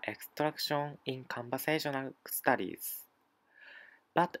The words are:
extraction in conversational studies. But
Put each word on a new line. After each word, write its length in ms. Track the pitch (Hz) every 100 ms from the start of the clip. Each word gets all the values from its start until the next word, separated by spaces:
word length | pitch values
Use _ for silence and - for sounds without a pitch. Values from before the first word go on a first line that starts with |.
| -
extraction 880 | 107 - - 151 156 - 147 147 147 -
in 200 | 131 131
conversational 880 | - 120 131 - 156 156 135 135 - -
studies. 680 | - - 120 92 - - - - _ _ _ _ _ - - - - _
But 240 | - 175 -